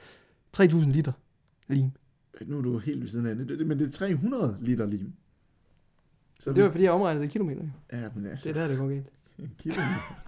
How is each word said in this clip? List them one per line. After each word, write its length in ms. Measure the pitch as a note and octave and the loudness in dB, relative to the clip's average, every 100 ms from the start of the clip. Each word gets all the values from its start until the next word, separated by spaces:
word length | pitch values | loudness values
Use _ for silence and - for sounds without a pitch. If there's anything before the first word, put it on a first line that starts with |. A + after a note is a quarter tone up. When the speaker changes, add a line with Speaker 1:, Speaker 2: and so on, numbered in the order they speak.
| - - _ _ _ | -20 -20 _ _ _
Speaker 1:
Tre 160 | - F#3 | 4 6
tusind 240 | E3 D3 | 8 4
liter 200 | C#3 D3 B2+ _ _ _ _ - | 4 0 -4 _ _ _ _ -2
lim. 220 | C#3 C3 C3+ _ _ _ - - | 0 2 -2 _ _ _ -16 -8
Speaker 2:
Nu 120 | C#3+ | -4
er 40 | |
du 160 | B2 A#2+ | -2 -4
helt 220 | G#2 C#3 | -4 -6
ved 60 | A#2+ | -6
siden 180 | A2+ A#2+ | -4 -4
af 100 | A2+ | -4
det, 120 | C3 | -6
det, 180 | D3 D#3+ | -4 -2
men 120 | C#3+ | 0
det 80 | C#3+ | -2
er 20 | |
tre 220 | - G3 | -2 -2
hundrede 420 | D#3 G3 C4+ D3 G2 | 0 0 0 -2 -2
liter 260 | A2+ A#2+ G#2 | -2 0 0
lim. 260 | G#2 G2+ - _ _ _ _ _ _ _ _ _ _ _ _ | -4 -6 -12 _ _ _ _ _ _ _ _ _ _ _ _
Så 120 | - | 0
Speaker 1:
Det 100 | C#3 | 6
var, 60 | G3+ | 6
Speaker 2:
hvis 40 | |
Speaker 1:
fordi 120 | E3 | 6
jeg 80 | F#3+ | 6
omregnede 300 | F3 F#3+ D3+ | 6 2 0
det 80 | D3 | -2
i 20 | |
kilometer, 300 | G#3+ F3+ C3+ | -2 -2 -4
jo. 80 | D#3 C3+ - A#2+ | -8 -12 -10 -8
Speaker 2:
Ja, 100 | A2+ | -8
men 120 | A2 G2+ | -8 -10
altså 220 | C3 D#3 | -8 -6
Speaker 1:
Det 80 | D#3 | -4
er 40 | |
der, 80 | E3 | -2
det 100 | C3 | 0
går 100 | C3+ | -2
galt. 180 | C#3 C3+ _ _ - | -4 -8 _ _ -16
Speaker 2:
En 160 | C#3 - | -14 -10
kilometer. 640 | D#3+ - C#3 F#3 - - | -6 -2 -2 -4 -6 -12